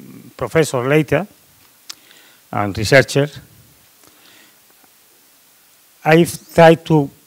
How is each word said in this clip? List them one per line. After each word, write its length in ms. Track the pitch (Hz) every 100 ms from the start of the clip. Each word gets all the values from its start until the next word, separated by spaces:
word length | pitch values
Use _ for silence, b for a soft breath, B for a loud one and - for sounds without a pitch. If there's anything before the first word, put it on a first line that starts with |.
| - - - -
professor 500 | 123 160 156 127 127
later 400 | 151 151 143 208 _ _ _ _ _ - - b b b b b
and 260 | 107 104 92
researcher, 500 | 104 139 123 139 147 - - _ _ _ _ _ _ b b b b b b _ _ _ _ _ _ _ _ _ _ _ _ _
I've 500 | 156 160 170 - -
tried 320 | - 165 165 -
to 240 | 156 139 -